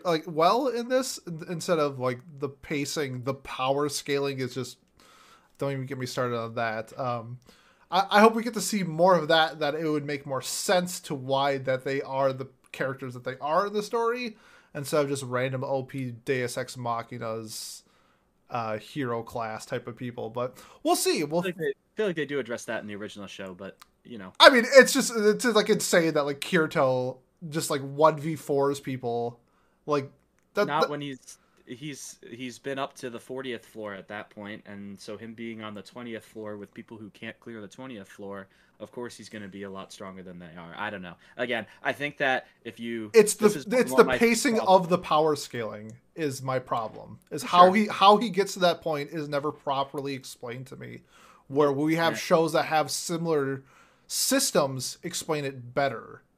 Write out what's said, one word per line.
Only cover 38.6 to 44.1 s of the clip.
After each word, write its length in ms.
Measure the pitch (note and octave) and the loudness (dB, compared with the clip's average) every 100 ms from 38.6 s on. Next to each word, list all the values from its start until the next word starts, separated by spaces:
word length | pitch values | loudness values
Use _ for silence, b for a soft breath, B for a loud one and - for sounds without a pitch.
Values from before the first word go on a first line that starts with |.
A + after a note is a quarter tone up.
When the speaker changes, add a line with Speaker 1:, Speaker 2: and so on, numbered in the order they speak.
| b b | b b
Speaker 2:
of 120 | G#2+ | -16
course 240 | - A#2+ - | -12 -12 -12
he's 100 | G#2+ | -16
gonna 220 | G#2+ G2+ | -14 -14
be 140 | G2 | -12
a 60 | G2 | -12
lot 220 | F#2+ - | -12 -14
stronger 320 | - G2 F#2+ | -14 -14 -14
than 160 | F#2 F2 | -16 -16
they 160 | F2 E2+ | -16 -16
are. 160 | E2+ - | -14 -8
I 120 | G#2+ | -8
don't 120 | G2+ | -8
know. 140 | F2+ E2 b b | -12 -16 b b
Again, 300 | B2 A#2 G#2 B | -4 -4 -6 B
I 80 | C#3 | -6
think 260 | B2+ D3 - | -4 -4 -2
that 300 | C#3 B2+ - b | 0 0 -4 b
if 160 | A#2 A2+ | -16 -10
you 320 | A#2 A#2 G#2+ | -8 -6 4
Speaker 1:
It's 200 | A3+ G#3 - | 6 6 6
the, 140 | G#3 | 4
Speaker 2:
this 60 | D#3 | 4
is 80 | G3 | 0
Speaker 1:
it's 240 | B3 - | 2 4
Speaker 2:
one 60 | - | 6
Speaker 1:
the 40 | |
Speaker 2:
of 60 | |
my 100 | A3 | 6